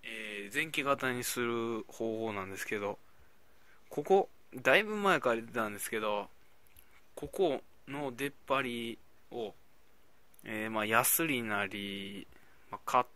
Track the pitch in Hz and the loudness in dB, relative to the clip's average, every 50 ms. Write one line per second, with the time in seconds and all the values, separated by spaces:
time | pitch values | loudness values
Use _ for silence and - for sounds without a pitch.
0 | - 117 113 110 110 107 104 101 101 101 107 143 156 160 147 156 139 139 139 135 | -14 -12 -10 -8 -8 -8 -8 -8 -8 -4 -2 -2 -2 -2 -2 -2 2 2 2 2
1 | - 131 123 123 120 - - 127 120 117 117 117 113 117 117 110 104 - - - | 2 -2 -2 -2 -2 -4 -2 0 0 0 0 0 0 -2 -2 -4 -6 -8 -6 -4
2 | 113 113 110 110 113 110 104 101 95 98 95 95 - - 110 107 101 101 101 - | -2 -2 -2 -2 -2 -2 -2 -4 -6 -6 -6 -8 -6 -6 -4 -4 -2 -4 -6 -6
3 | - - - - - - - - - - - - - - - - - - - - | -12 -20 -20 -20 -20 -20 -20 -20 -20 -20 -20 -20 -20 -20 -20 -20 -18 -8 -6 -6
4 | 147 - 196 196 - - - - - - - 127 123 131 135 185 214 214 214 208 | 2 6 6 6 6 2 -6 -18 -20 -14 -14 0 4 6 6 6 6 4 -2 2
5 | 202 196 180 147 - 127 117 113 113 117 117 120 113 107 104 101 - - - 110 | 4 4 4 4 4 2 2 2 -2 -4 -4 -2 -2 -2 -4 -6 -6 -4 -2 -2
6 | 107 107 104 104 101 - - - - - - - - - - - - - - - | 0 0 0 -2 -4 -6 -12 -20 -20 -20 -20 -20 -20 -20 -20 -20 -20 -20 -20 -20
7 | - - - - - 143 - - 196 165 135 - - - - - - - 135 143 | -20 -18 -12 -12 -10 -8 0 2 2 2 2 0 -4 -12 -20 -20 -14 -10 -8 -4
8 | 147 135 120 117 139 143 - - - - 135 135 135 127 120 117 117 117 113 - | -4 -6 -4 -4 -6 -6 -6 -10 -2 0 2 2 2 0 -4 -4 -6 -6 -8 -10
9 | - - - - - - - 120 113 101 - - - - - - - - - - | -14 -20 -20 -20 -18 -10 -6 -6 -6 -6 -8 -12 -20 -20 -20 -20 -20 -20 -20 -20
10 | - - - - - - - - - - 110 107 107 113 110 110 107 104 113 117 | -20 -20 -20 -20 -20 -20 -20 -16 -10 -8 -6 -4 -4 -2 0 0 2 6 6 6
11 | 123 - - - 165 160 139 123 117 110 104 101 101 95 101 101 101 101 98 98 | 6 6 4 2 2 2 0 0 0 0 0 0 0 -2 -2 -6 -6 -4 -6 -6
12 | 98 98 101 98 - - - - - - - - - - - - - - - 127 | -8 -8 -10 -12 -14 -16 -18 -20 -20 -20 -20 -20 -14 -14 -14 -10 -6 2 2 2
13 | 123 - - | 2 2 -4